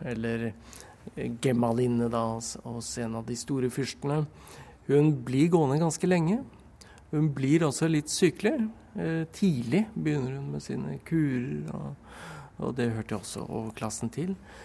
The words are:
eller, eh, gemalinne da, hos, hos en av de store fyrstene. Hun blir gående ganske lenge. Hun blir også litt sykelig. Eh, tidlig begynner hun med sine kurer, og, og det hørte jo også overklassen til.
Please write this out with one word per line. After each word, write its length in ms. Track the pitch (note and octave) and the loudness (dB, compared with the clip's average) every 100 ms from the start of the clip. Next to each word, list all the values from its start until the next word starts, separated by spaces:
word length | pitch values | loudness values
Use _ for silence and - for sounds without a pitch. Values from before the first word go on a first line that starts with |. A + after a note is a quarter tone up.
eller, 480 | B2 A2+ A2+ A#2 A2+ G#2+ - - - - - | -8 -4 -4 -2 -4 -8 -14 -18 -18 -18 -14
eh, 160 | - B2+ A#2 | -8 -6 0
gemalinne 720 | C3+ A#2 A#2+ A#2 B2 A#2+ A#2 | 2 4 4 4 2 2 2
da, 140 | A#2 A2+ | 0 0
hos, 300 | A2+ A2+ - | -2 -6 -10
hos 240 | A#2+ A#2 A2 - | -10 -8 -8 -6
en 180 | A#2 | -6
av 120 | A2+ A#2 | -6 -6
de 100 | A#2+ | -6
store 340 | - C#3 B2 | -4 -2 0
fyrstene. 540 | B2+ B2 - C#3+ D3+ D3+ - - - - - - | -2 -6 -4 -2 -2 -2 -8 -20 -20 -20 -8 4
Hun 260 | C#3+ D3+ | 6 6
blir 320 | C#3 A#2+ C3 E3+ | 4 0 2 6
gående 300 | E3+ C#3+ D3 | 6 4 4
ganske 300 | E3 - F3+ | 2 2 2
lenge. 300 | F3+ D#3+ A#3 C#4 - - - - - - | 4 4 0 -4 -16 -20 -20 -20 -20 -4
Hun 160 | D3+ D#3 | 2 2
blir 320 | C3+ C3+ E3 | 2 4 4
også 240 | D#3 C3 D#3+ | 4 2 2
litt 220 | D#3 C#3+ | 2 0
sykelig. 460 | - F3 - G#3 D4 A3 - - - | 2 2 4 2 2 0 -4 -12 -4
Eh, 260 | E3 E3 D#3+ | -2 -2 -4
tidlig 580 | - G3 C3+ A2+ D#3+ A3 | 2 2 2 2 0 0
begynner 420 | F3 D3+ D3 B2+ | -2 0 0 -2
hun 160 | C#3 C#3+ | -4 -6
med 120 | C#3+ | -6
sine 340 | - - - C#3 | -6 -6 -6 -8
kurer, 640 | - E3 D3 B2+ B2+ D3 D#3 | -2 2 2 0 -2 -6 -6
og, 240 | - - C#3 - - - D#3 C#3 - | -8 -8 -12 -16 -16 -16 -16 -16 -8
og 180 | - | -6
det 140 | B2+ A#2+ | -2 -2
hørte 240 | A2 G#2+ | -2 -4
jo 60 | G#2+ | -8
også 220 | - - - | -8 -10 -6
overklassen 640 | A2+ A2 - A2 - A#2 | -6 -8 -6 -6 -4 -6
til. 240 | C#3 F#3 F#3+ - - | -4 -4 -6 -10 -20